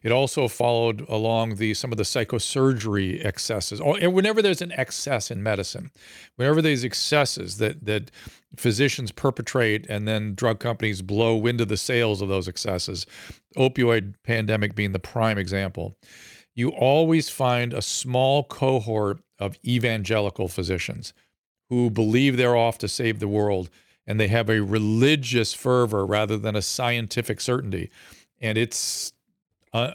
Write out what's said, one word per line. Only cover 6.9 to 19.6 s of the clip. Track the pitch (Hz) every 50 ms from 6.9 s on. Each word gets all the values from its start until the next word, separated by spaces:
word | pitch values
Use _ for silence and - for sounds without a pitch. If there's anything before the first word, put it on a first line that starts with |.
| - - - - 151 147 143 - - - 92 87 95 107
that, | 113 107 - - -
that | 101 107 107 104 - _ - - - - _ _ _ -
physicians | - - 123 104 107 143 135 - - 127 104
perpetrate | - - - 139 123 - 117 - - 131 117 110 104 107 - -
and | 107 104 107
then | 110 110 107 107 107 98
drug | 95 127 117 113 -
companies | - 120 117 - - 107 104 92 92
blow | 92 101 104 117 113 113 110 107
into | 120 120 117 120
the | 98 104
sales | 95 - - 127 120 117 110 104 95 101
of | 95
those | 98 95 90
excesses, | 90 87 - - 104 92 90 - - 98 87 - _ - - - - - _ _ _ _
opioid | - 131 131 123 - 123 120 117 113 98 98 98 _ _
pandemic | - 117 113 110 107 110 107 104 101 101
being | 113 107 101
the | 95 95
prime | - - - 117 113 113 107
example, | 101 95 90 95 98 98 95 - - 85 90 92 _ _ - - - - - - - _ _ _
you | 117 120 139
always | - - 123 131 139 156 165 160 165 160 147 -
find | - - 131 123 123 120 120 120 123
a | 123 113
small | - - - - 127 123 131 131 131 139 147 139
cohort | _ - - 135 131 131 127 107 113 110 107 104 98 101 - _ _ _
of | _ 101 98 - _